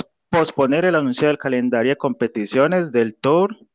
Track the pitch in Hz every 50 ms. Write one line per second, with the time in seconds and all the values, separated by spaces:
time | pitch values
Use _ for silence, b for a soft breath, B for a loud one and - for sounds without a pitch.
0 | - _ _ _ _ - - 165 156 151 - - 139 127 143 165 180 185 170 156
1 | 143 131 123 - 156 147 147 - - 135 127 123 123 123 123 117 113 131 143 -
2 | - 135 120 - 123 113 - 110 104 101 - 131 139 160 185 185 175 151 117 120
3 | 113 113 - - - 135 151 175 190 208 220 - - _